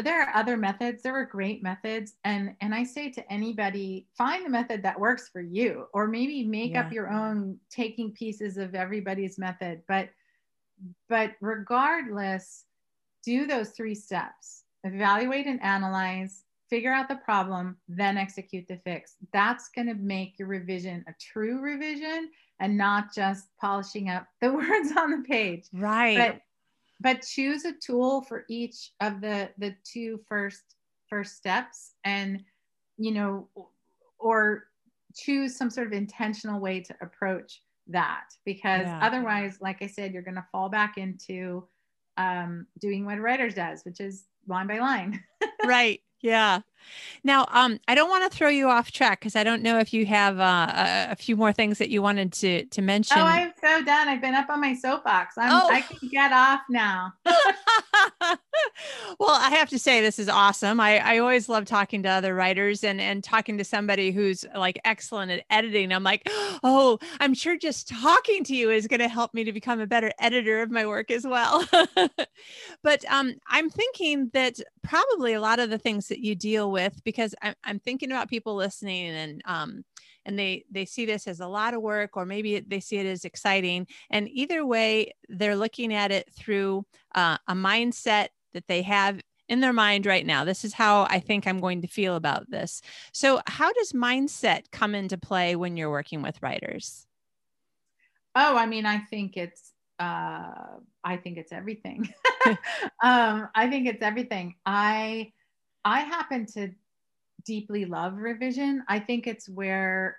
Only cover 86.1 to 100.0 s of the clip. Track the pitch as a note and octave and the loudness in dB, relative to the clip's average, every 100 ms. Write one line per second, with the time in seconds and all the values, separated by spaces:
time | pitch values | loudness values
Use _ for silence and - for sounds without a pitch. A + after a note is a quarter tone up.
86.1 | G3 - - - G3+ G3 G3 G3+ _ _ | 0 -4 -8 -2 0 0 -2 -4 _ _
87.1 | - E3+ D#3 - F#3 F#3+ G#3+ A#3+ - - | 0 2 2 -2 -2 0 2 0 -2 2
88.1 | G#3 G3+ _ _ F3 - F3+ F3+ G3+ G3 | 2 2 _ _ -12 -4 -2 2 2 2
89.1 | G3 - _ - A#3+ C4 A#3 G#3 G3+ G3+ | 0 -8 _ -4 0 2 4 4 4 4
90.1 | F#3 D#3+ C#3+ D3+ F#3+ G#3+ - A3 G#3 G3 | 2 2 0 0 -2 -4 2 6 6 4
91.1 | F#3+ - G#3 G3 F#3 F#3 F3+ F3 - F#3+ | 0 0 -2 -2 -2 -2 -4 -6 -2 -2
92.1 | E3+ D#3 C#3 - - F3 - - - - | 0 0 -2 -4 -8 -8 -10 -16 -20 -14
93.1 | - C#4 C4 - - D#4+ A#4 G#4+ B3+ A#3+ | 0 4 4 2 0 2 2 0 0 2
94.1 | B3+ C#4 - A3+ - - - G#3+ G#3 F#3+ | 2 0 0 0 0 -2 -2 -2 0 -4
95.1 | F#3 - F#3+ F3 F3 F3+ E3+ D#3 D3 D3 | -6 -2 0 2 0 -2 -4 -2 -4 -4
96.1 | D#3 C#3+ - - - - - - - - | -6 -6 -6 -6 -6 -6 -10 -12 -16 -20
97.1 | _ _ _ _ _ _ _ _ _ _ | _ _ _ _ _ _ _ _ _ _
98.1 | _ _ B3+ D4 B3+ A3+ A3 G#3+ G#3 G#3 | _ _ 4 6 6 2 0 0 -2 -4
99.1 | G#3+ G3 F#3+ F3 - - _ _ - | -6 -6 -6 -10 -10 -20 _ _ -8